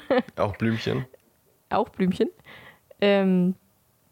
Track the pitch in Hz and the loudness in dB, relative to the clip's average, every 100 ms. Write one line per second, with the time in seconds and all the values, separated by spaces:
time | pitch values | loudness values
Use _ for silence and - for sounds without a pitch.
0 | - 254 - - 101 92 113 113 113 127 | 0 -2 -2 -4 -4 -2 -2 -2 -2 -4
1 | 131 - _ _ _ _ _ - 247 - | -6 -16 _ _ _ _ _ -4 -4 -2
2 | 185 - 359 - - - - - _ - | -2 0 -4 -6 -20 -20 -20 -20 _ -2
3 | 202 202 190 185 180 185 _ _ _ _ | 2 2 2 2 2 -2 _ _ _ _
4 | _ | _